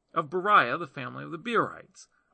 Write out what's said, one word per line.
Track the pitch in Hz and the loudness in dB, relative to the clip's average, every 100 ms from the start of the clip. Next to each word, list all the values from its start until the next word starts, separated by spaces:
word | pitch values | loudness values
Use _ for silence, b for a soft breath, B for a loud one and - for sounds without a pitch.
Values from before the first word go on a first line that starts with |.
| _ | _
Of | 160 151 | -6 -4
Beriah, | 180 196 202 123 151 | -2 4 6 6 0
the | 175 | -6
family | - 123 131 | -10 -12 -12
of | 143 | -12
the | 160 | -10
Beerites. | 233 220 127 82 - - - _ _ | -2 0 0 -4 -18 -20 -20 _ _